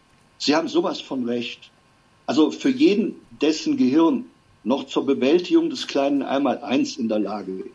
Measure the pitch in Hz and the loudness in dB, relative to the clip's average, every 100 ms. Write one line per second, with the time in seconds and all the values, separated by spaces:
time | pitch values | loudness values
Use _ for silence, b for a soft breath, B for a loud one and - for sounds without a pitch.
0 | _ _ _ - - 156 156 160 180 143 | _ _ _ -8 -2 -2 0 -2 -2 -6
1 | - 135 117 120 120 - - _ _ _ | -10 -8 -6 -6 -8 -12 -20 _ _ _
2 | _ _ - 123 147 - 139 127 160 214 | _ _ -4 2 2 2 -2 4 4 4
3 | 170 - - 117 147 156 160 131 127 147 | -2 -6 -16 -4 -2 -2 -2 0 2 4
4 | 165 127 - _ _ _ 104 135 131 147 | 2 0 -6 _ _ _ -4 -4 -2 -4
5 | 127 127 127 175 175 165 160 127 - 143 | 0 2 4 4 4 2 2 -4 -4 0
6 | 139 143 131 139 135 113 104 135 143 - | 0 0 0 0 0 -2 -2 0 0 -2
7 | 113 107 98 104 95 95 98 | -2 0 -2 -6 -8 -10 -12